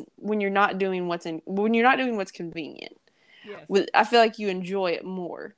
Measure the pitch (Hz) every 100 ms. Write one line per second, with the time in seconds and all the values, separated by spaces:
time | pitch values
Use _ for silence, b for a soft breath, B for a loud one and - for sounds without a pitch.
0 | - _ 202 214 202 196 202 190 190 185
1 | 175 175 175 160 - 190 214 226 240 269
2 | 254 220 190 - 170 160 139 - - -
3 | _ B B B 208 B B 196 - -
4 | 226 240 226 214 208 185 175 196 185 170
5 | 185 185 170 - 208